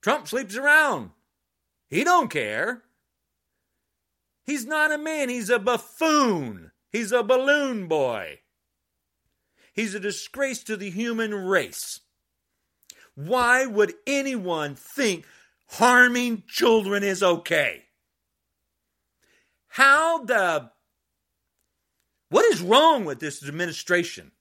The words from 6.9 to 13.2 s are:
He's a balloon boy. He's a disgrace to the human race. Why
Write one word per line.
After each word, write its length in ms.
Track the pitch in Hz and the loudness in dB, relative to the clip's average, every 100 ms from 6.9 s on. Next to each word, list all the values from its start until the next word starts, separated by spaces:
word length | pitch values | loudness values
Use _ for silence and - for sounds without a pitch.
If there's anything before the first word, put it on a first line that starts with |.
He's 220 | 214 220 | -8 -2
a 100 | 240 | -2
balloon 640 | 214 254 269 294 277 233 180 | 2 2 4 2 0 -4 -4
boy. 520 | 160 131 110 85 71 _ _ _ _ _ _ _ _ _ _ _ _ _ | -2 -2 -4 -10 -16 _ _ _ _ _ _ _ _ _ _ _ _ _
He's 240 | - 220 202 | -6 -6 -4
a 40 | |
disgrace 600 | 196 190 - 254 277 262 - | -8 -8 -12 -6 -6 -6 -8
to 100 | 214 | -8
the 140 | 202 | -8
human 440 | 180 233 226 220 | -6 -6 -4 -4
race. 680 | 208 185 190 110 - - - _ _ _ _ _ _ _ _ _ - _ | -4 0 0 0 -10 -14 -14 _ _ _ _ _ _ _ _ _ -20 _
Why 500 | - | -16